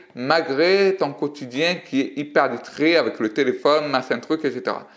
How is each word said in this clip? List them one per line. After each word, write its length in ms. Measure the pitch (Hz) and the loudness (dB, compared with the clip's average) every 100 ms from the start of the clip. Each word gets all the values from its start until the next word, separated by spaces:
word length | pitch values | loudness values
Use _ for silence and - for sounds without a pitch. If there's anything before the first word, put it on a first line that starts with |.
| - - | -16 -6
malgré 800 | 127 165 143 135 175 196 196 190 | 0 0 2 2 4 4 2 2
ton 160 | 147 | -2
quotidien 640 | 139 147 - 127 127 165 180 | -2 -6 -6 -8 -2 -2 -2
qui 260 | - 135 | -2 -2
est 120 | 127 143 | -2 -4
hyper 320 | 147 - 131 | -2 2 2
distrait 460 | 117 - - 151 165 | 0 -8 0 2 4
avec 240 | 113 - | 2 0
le 100 | 110 | -2
téléphone, 580 | 127 127 123 143 151 151 | 0 0 2 2 2 2
machin 280 | 131 - 120 | -2 -2 -4
truc, 260 | - 156 147 | -2 -2 -2
et 60 | |
cetera. 360 | 123 117 101 - | -4 -4 -6 -8